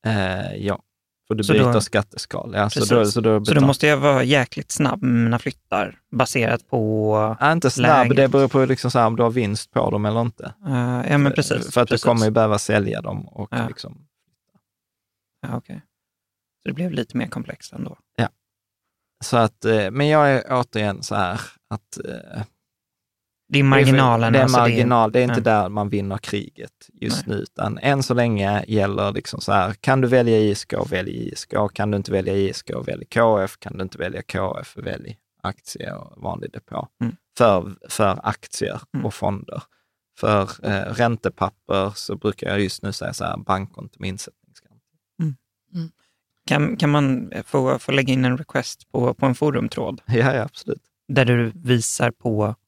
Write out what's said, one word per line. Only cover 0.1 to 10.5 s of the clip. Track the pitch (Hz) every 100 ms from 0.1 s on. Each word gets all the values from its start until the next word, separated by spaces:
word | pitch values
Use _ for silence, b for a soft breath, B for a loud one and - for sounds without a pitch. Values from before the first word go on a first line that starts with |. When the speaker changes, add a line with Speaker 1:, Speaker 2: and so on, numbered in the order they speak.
| 104 95 92 90 95
Speaker 1:
ja. | 101 98 _ _ _ _ _
För | 110
du |
Speaker 2:
Så | 101
Speaker 1:
byter | 107 127
Speaker 2:
då | 117
Speaker 1:
skatteskala. | 98 107 - - - - - 98
Ja, | 104
så | -
Speaker 2:
Precis. | 110
Speaker 1:
då, | 120 104
så | 104
då | 113 107 104
Speaker 2:
Så |
då | 147
Speaker 1:
betal- | 139
Speaker 2:
måste | 135 151
jag | 143
vara | 143 135
jäkligt | 127 143 120 - -
snabb | - 143 123
med | 127 117
mina | 117 120
flyttar | - - _ 95 98 - _
baserat | - 127 131 113 117 _
på | 127 107 110 107 107 110 113
Speaker 1:
Ja, | 143
inte | 165 165
snabb. | 139 123 147 120
Speaker 2:
läget. | 120
Speaker 1:
Det | 135
beror | 139 135
på | 135 131
liksom | 131 123
så | 127
här, | 110
om | 113
du |
har | 117
vinst | 120 107 107 -
på | - 120
dem | 104 104
eller | 110
inte. | 117 - 120